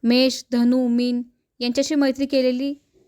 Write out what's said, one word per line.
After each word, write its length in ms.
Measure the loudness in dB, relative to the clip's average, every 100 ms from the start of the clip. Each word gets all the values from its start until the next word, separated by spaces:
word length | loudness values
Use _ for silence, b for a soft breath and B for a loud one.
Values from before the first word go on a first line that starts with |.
मेष, 400 | 0 2 2 0 -4
धनु, 360 | 0 2 2 2
मीन 340 | 0 0 -4 -8 _ _ -10
यांच्याशी 360 | -4 -2 0 0
मैत्री 300 | 0 0 -2
केलेली 440 | 0 0 -2 -4 -8 _ _